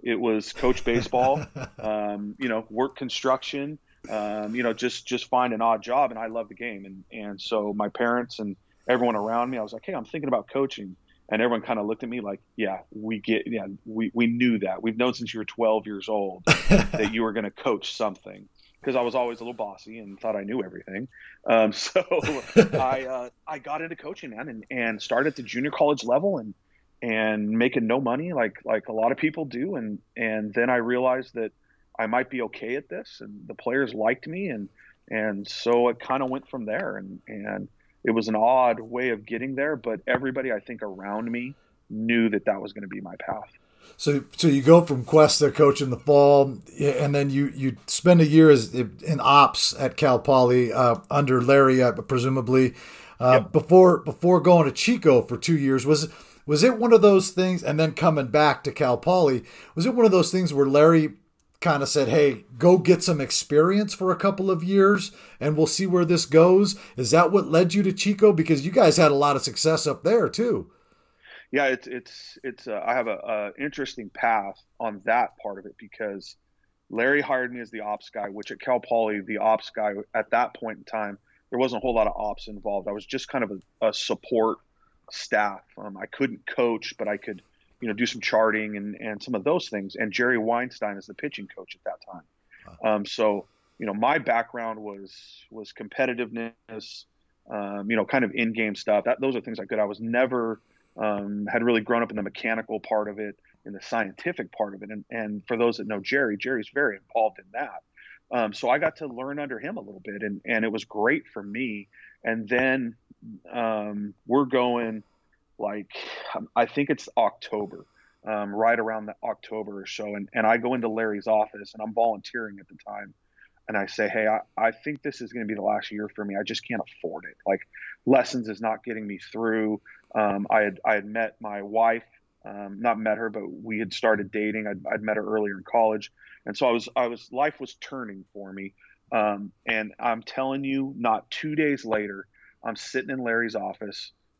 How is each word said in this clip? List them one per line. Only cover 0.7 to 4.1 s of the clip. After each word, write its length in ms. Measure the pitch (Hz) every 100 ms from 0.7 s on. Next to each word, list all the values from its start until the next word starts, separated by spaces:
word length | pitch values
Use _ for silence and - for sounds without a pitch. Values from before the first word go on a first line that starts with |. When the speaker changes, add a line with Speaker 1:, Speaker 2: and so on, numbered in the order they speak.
| 131
Speaker 1:
baseball, 580 | - 123 - 127 127 147 131 -
<laughs> 160 | 123 -
um, 560 | 110 107 104 104 104 -
you 80 | 127
know, 180 | 110 110
work 260 | 107 139 -
construction, 840 | 127 - 135 131 - 139 143 151 _ _ -